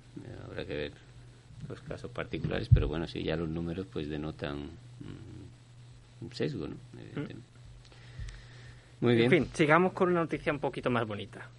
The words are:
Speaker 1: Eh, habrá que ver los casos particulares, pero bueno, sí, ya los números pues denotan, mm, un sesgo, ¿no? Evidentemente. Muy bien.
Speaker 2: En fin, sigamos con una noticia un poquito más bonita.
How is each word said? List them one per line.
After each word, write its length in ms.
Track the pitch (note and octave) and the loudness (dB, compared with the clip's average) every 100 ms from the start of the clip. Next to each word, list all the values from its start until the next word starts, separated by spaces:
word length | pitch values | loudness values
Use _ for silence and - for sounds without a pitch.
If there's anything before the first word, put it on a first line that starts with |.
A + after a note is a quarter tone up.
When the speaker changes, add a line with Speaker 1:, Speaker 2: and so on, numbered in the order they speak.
| - - | -18 -16
Speaker 1:
Eh, 120 | - F#2+ F#2+ | -14 -14 -12
habrá 180 | F#2 | -10
que 100 | D2 | -6
ver 180 | D2 D2 - - - - - - - - | -4 -6 -8 -20 -20 -20 -20 -20 -16 -12
los 120 | - | -12
casos 300 | - - - | -10 -10 -8
particulares, 580 | - D#2+ E2+ - F2+ G#2+ | -6 -6 -4 -2 0 6
pero 160 | D#2+ D2 | 8 8
bueno, 180 | D#2 E2 | 0 -2
sí, 160 | E2+ | -2
ya 140 | F2 D#2+ | -2 0
los 120 | E2 | 0
números 380 | E2 E2+ E2+ - | -2 -2 -4 -6
pues 200 | - D2 | -4 -4
denotan, 540 | D2+ D#2 - D#2 C#2+ | -4 -6 -6 -6 -6
mm, 1600 | D2 E2 - - - F2+ - F2+ - - - - - - - - - | -8 -12 -18 -16 -12 -12 -12 -14 -16 -18 -20 -20 -20 -20 -20 -14 -10
un 60 | |
sesgo, 360 | - C#3 B2 B2+ | -4 -2 -2 -6
¿no? 80 | - - | -8 -14
Evidentemente. 560 | A#2+ - - D3 - - - - - - - - - - - - - - - - - | -16 -12 -8 -8 -10 -16 -20 -20 -20 -20 -20 -18 -12 -10 -10 -16 -18 -18 -20 -18 0
Muy 140 | A#2+ A#2+ | 4 8
bien. 160 | A#2+ | 8
Speaker 2:
En 120 | F3+ | 6
fin, 60 | A#2 | 4
sigamos 400 | - D3+ D#3+ F#3 | 2 6 8 6
con 160 | - F3+ | 4 2
una 100 | F3 | 2
noticia 320 | E3 D3+ - | 0 -2 -2
un 60 | D3 | 0
poquito 320 | C#3+ C3 C3 | -2 -2 2
más 160 | A#2+ A2 | 2 2
bonita. 420 | G#2 G2+ - - | -4 -8 -12 -16